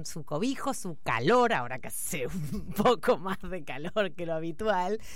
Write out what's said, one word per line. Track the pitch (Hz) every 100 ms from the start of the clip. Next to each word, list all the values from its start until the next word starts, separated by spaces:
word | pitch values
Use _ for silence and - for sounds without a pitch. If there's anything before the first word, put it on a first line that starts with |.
su | 160 165
cobijo, | - 151 247 262 277
su | 247 190 156
calor, | - 113 131 247 240
ahora | 175 120 131
que | 110
hace | - - 156 131
<laughs> | 170 147
un | 202 -
poco | 180 214 233 - 151
más | 185 190
de | 180 185
calor | 147 135 170 214 190 147
que | 165
lo |
habitual, | 160 165 160 214 185 180 190 -